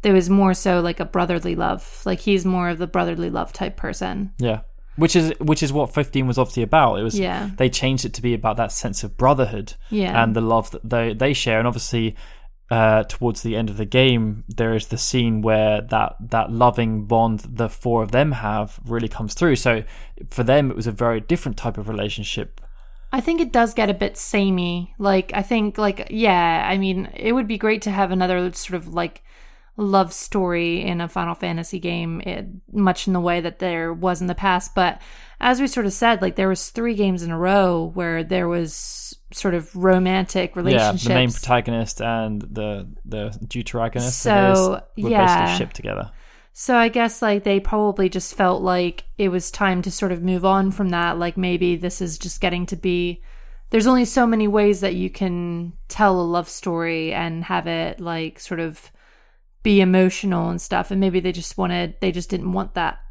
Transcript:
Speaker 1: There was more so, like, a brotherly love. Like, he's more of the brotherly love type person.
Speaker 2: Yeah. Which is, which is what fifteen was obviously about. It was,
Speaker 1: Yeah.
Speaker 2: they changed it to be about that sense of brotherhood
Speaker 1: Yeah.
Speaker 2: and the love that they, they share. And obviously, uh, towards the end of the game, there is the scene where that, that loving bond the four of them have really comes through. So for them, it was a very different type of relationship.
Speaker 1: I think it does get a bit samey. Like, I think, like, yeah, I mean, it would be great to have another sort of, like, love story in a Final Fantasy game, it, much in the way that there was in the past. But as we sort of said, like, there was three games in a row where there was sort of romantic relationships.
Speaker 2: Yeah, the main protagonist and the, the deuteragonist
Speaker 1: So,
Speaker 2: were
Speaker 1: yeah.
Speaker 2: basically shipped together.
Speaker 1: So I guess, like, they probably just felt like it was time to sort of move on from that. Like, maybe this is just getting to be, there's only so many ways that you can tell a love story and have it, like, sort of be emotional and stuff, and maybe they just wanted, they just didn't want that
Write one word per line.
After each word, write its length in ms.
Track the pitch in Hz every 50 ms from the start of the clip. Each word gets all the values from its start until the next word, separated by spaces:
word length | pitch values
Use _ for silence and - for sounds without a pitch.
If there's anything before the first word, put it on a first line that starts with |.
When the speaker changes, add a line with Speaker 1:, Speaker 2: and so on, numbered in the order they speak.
Speaker 1:
There 120 | - 208 190
was 160 | 185 175 175
more 240 | 196 196 196 190 185
so, 260 | - - 196 180 175
like, 180 | 170 175 165 -
a 40 | 165
brotherly 520 | - - 185 180 170 175 170 165 175 170
love. 440 | 170 175 - - - - - - - -
Like, 140 | - 185 180
he's 260 | - 208 202 190 175
more 240 | 185 185 180 175 175
of 80 | 170 160
the 80 | 180
brotherly 420 | 170 - 185 175 175 170 165 170 170
love 240 | - 170 175 -
type 240 | - - 190 185 190
person. 560 | - - - - - 196 185 190 196 202 190 - -
Speaker 2:
Yeah. 220 | 127 120 110 110 - - - - - - -
Which 200 | - 160 165 -
is, 180 | 180 160 160 - -
which 220 | - 151 156 -
is 100 | 160 139
what 220 | 139 151 139 - -
fifteen 320 | 151 143 - - 135 131
was 120 | 127 117 131
obviously 260 | 127 123 - 127 113
about. 320 | - - 160 143 117 98 95
It 60 | 110
was, 120 | 113 107
Speaker 1:
Yeah. 340 | 202 190 180 180 - 202 202 190
Speaker 2:
they 120 | - 131 127
changed 340 | - - - 131 135 127 -
it 80 | 123 -
to 80 | -
be 120 | 117 123 117
about 220 | 107 110 113 107
that 160 | 120 117 101
sense 320 | - - - 120 - - -
of 120 | 101 -
brotherhood 580 | - 127 131 147 131 127 104 113 107 - - - - - -
Speaker 1:
Yeah. 300 | 214 214 190 - 90 117
Speaker 2:
and 140 | 117 113 104
the 60 | 113
love 320 | 113 113 113 117 113 -
that 160 | - - - 110
they, 260 | 123 117 117 117 107
they 180 | 104 127 139 143
share. 240 | - - 123 113 110
And 80 | 117 120
obviously, 480 | 117 117 - - - 117 113 110 - - - - - - - - - - - -
uh, 360 | 117 113 113 110 110 110 107
towards 380 | - - - 123 120 107 -
the 120 | - 117 110
end 140 | 110 113 107
of 60 | 104
the 80 | 104 110
game, 580 | 98 - 127 131 131 123 117 110 107 104 110 - -
there 260 | 107 - 117 113 113
is 140 | 110 - -
the 100 | 113 113
scene 420 | - - - 127 120 117 113 107
where 420 | 107 110 110 107 107 107 107 104
that, 340 | 110 - - 110 107 - - - 101 117
that 200 | - 113 110 -
loving 540 | 117 113 123 120 117 - 117 110 110 107 104
bond 360 | 101 117 113 113 113 110 104 - -
the 200 | 120 110 117 110
four 340 | - - - 123 117 113
of 80 | 110 98
them 220 | - 127 147 151
have 480 | 139 113 113 104 104 110 104 101 - - -
really 200 | 117 113 117 117 110
comes 260 | - - 117 104 -
through. 200 | - 170 170 135
So 280 | 120 - 127 117 110 107 - - - - - - - - -
for 120 | - -
them, 260 | 120 113 131 147 143 135
it 80 | -
was 120 | - 110 117
a 40 |
very 280 | 104 - 120 117 117 110
different 360 | 107 - 165 175 - 143 104 -
type 200 | - 120 101 -
of 100 | 101 110
relationship. 720 | 110 101 101 107 - - 104 - - - 101 - - - - - - - - - - - - -
Speaker 1:
I 80 | - 262
think 200 | - - 339 330
it 120 | 339 240
does 220 | - 240 233 233 220
get 140 | - 214 202
a 40 | 202
bit 220 | 180 202 196 -
samey. 760 | - - - - 208 196 196 190 180 175 175 175 175 175 180 - -
Like, 320 | 202 202 196 190 185 -
I 100 | - -
think, 360 | 196 - 240 226 214 208 - -
like, 300 | 214 202 190 - - -
yeah, 560 | - 214 226 214 185 175 175 170 165 165 - -
I 80 | 185
mean, 320 | 196 196 190 185 180 180 - -
it 180 | - - 220 233
would 120 | 262 247
be 100 | 208 226
great 260 | 196 - 220 220 214
to 100 | - 214
have 180 | 196 196 196 180
another 420 | 185 185 180 180 185 180 180 180
sort 220 | 175 - - - 185
of, 140 | 175 165 170
like, 300 | 165 175 170 165 - - - - - - - - - - _ - - -
love 320 | 208 202 196 196 190 175
story 720 | 165 - - - - 208 185 180 175 170 170 170 170 175
in 180 | 175 190 175 170
a 80 | 175 165
Final 280 | - 180 175 170 170
Fantasy 420 | - - 175 170 165 170 - - 175
game, 420 | 165 175 170 170 170 165 165 165
it, 260 | - 180 - - 190 190 180 185 - -
much 340 | - 208 202 190 180 - -
in 60 | 196
the 80 | 185 180
way 200 | 170 175 175 175
that 200 | 165 170 165 -
there 340 | 185 180 170 165 165 165 170
was 260 | 165 175 185 180 170
in 60 | 180
the 80 | 180 175
past. 400 | - - 196 185 180 - - -
But 260 | 196 180 175 - - - - - - - - - -
as 200 | - 247 254 247
we 80 | 277 262
sort 180 | - 247 220
of 60 | 196
said, 280 | 185 - - 233 233 180
like, 140 | 190 185 -
there 140 | - 190 190
was 220 | 190 180 - -
three 240 | - 233 233 240 226
games 260 | 202 208 190 185 175
in 80 | 170 165
a 80 | 165 165
row 540 | 175 185 196 202 190 180 175 165 165 165 165
where 300 | 185 175 170 165 165 165
there 240 | 165 185 180 175 170
was 680 | 175 175 170 156 147 - - - - - - - - - _ -
sort 220 | - - - 196 175
of 200 | 170 156 - -
romantic 800 | 180 180 190 185 185 185 185 185 190 185 - - 190 180 170 -
relationships. 480 | 185 - - - 113 110 107 95 - -
Speaker 2:
Yeah, 40 | 117
the 40 | 123
main 160 | 127 127 120
protagonist 720 | 117 - - 127 127 120 120 - 117 117 113 110 - -
and 400 | 107 117 117 113 113 110 107 104
the, 460 | 104 - 104 113 107 107 104 101 95 - - - -
the 260 | - - 107 104 107 104 - 113
deuteragonist 640 | - - 123 117 - - 120 113 117 - 123 120 127
Speaker 1:
So, 720 | - - - 240 214 202 196 190 190 190 185 185 196 - - - - 226
Speaker 2:
were 100 | 208 233
Speaker 1:
yeah. 340 | 233 208 190 180 175 175 175
Speaker 2:
basically 180 | 175 175 180 185
shipped 120 | - -
together. 340 | - - - - 50 - - - - - - - - _ _ _
Speaker 1:
So 200 | - - - 254
I 120 | 240 233 226
guess, 340 | 233 233 233 226 226 -
like, 220 | 240 214 208 208 202
they 160 | 202 196 196
probably 480 | 196 - - 214 208 208 196 202 190 185
just 260 | - 185 - - -
felt 280 | - 202 180 180 -
like 420 | 190 185 180 180 180 175 170 - - - -
it 120 | - 208 190
was 200 | 180 185 170 -
time 280 | - - - 190 185 180
to 100 | 175 196
sort 180 | 175 - 208 185
of 140 | 180 170 170
move 200 | 185 185 180 170
on 280 | 190 190 196 190 190
from 160 | 190 196 202 185
that. 320 | 175 170 170 170 - 170
Like, 160 | 170 175 170
maybe 400 | 190 185 180 180 170 185 175 175
this 240 | 160 175 180 - -
is 180 | 180 170 160 -
just 220 | - 175 - -
getting 260 | - 180 175 175 180
to 80 | - 196
be, 480 | 160 - 190 175 175 175 175 170 170 - - - - - - - - - -
there's 160 | - 226 214
only 180 | 247 254 254 247
so 200 | - - 269 247
many 220 | 233 226 220 214 208
ways 320 | 202 214 208 208 208 180
that 160 | 196 190 175
you 120 | 180 180 185
can 640 | - - 196 185 175 175 175 175 170 170 170 170 - - -
tell 340 | - - - 214 202 185 180
a 20 |
love 260 | 175 170 170 175 170 -
story 640 | - - - 185 170 165 165 165 165 160 160 160
and 320 | - - 170 165 165 165 170
have 240 | - 185 175 165 170
it, 320 | 165 165 165 - - -
like, 400 | 175 170 165 165 160 160 - -
sort 180 | - - 190 165
of 320 | 165 160 156 - - - - _ _ _ _ _ _ _ _ _ _ _ _ _ - 214
be 120 | 202 196
emotional 680 | 190 185 185 185 185 185 185 - - 196 180 175 165 175
and 120 | 175 175
stuff, 300 | - - 175 180 180 -
and 80 | 196 190
maybe 200 | 196 190 175 185
they 120 | 175 185
just 260 | 170 175 165 - - -
wanted, 360 | 190 175 180 175 175 175 - -
they 100 | - 190
just 200 | 170 180 175 -
didn't 220 | - 180 175 180
want 200 | 180 190 190 - -
that 200 | 180 170 147 - - - -